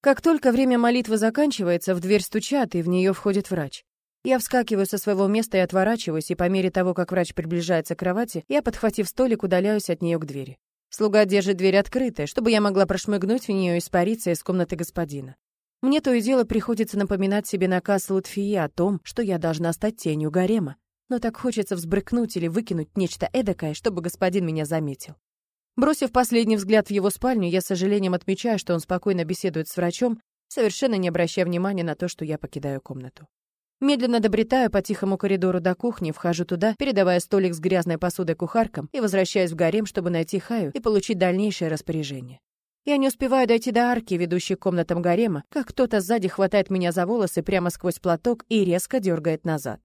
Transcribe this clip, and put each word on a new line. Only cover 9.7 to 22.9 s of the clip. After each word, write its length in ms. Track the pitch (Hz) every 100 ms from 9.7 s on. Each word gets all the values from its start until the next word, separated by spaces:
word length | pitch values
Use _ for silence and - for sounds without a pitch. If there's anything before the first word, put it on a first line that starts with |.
| 214 202
от 100 | 170
неё 160 | 170 170
к 80 | 151
двери. 320 | 139 131 - _ _ _
Слуга 360 | - 214 208 202
держит 320 | 202 190 190
дверь 200 | 190 190
открытой, 480 | 202 254 254 185 147
чтобы 240 | - 226
я 100 | 220
могла 280 | 208 190 190
прошмыгнуть 600 | 190 - 208 190 240 -
в 40 |
неё 240 | 196 180 175
и 20 |
испариться 540 | - 180 180 226 180
из 100 | 170
комнаты 340 | - 185 170 170
господина. 600 | 170 - 160 143 131 - _ _ _ _
Мне 180 | 254 294
то 100 | 285
и 80 | 240
дело 240 | 220 262
приходится 540 | 233 220 - 220 220 196
напоминать 480 | 196 196 196 208 -
себе 220 | 196 185
наказ 420 | 180 - 196 -
Лутфии 460 | 190 190 - 202 202
о 120 | 151
том, 320 | - 180 196
что 180 | - -
я 160 | 214 175
должна 360 | 165 160 170
стать 240 | 165 214 220
тенью 340 | 165 151 156
гарема. 460 | 175 185 220 151 139 _ _ _
Но 120 | 247
так 180 | 233 226
хочется 380 | 254 226 196 185
взбрыкнуть 600 | 165 202 - 240 226 180
или 120 | 165
выкинуть 500 | 175 226 170 151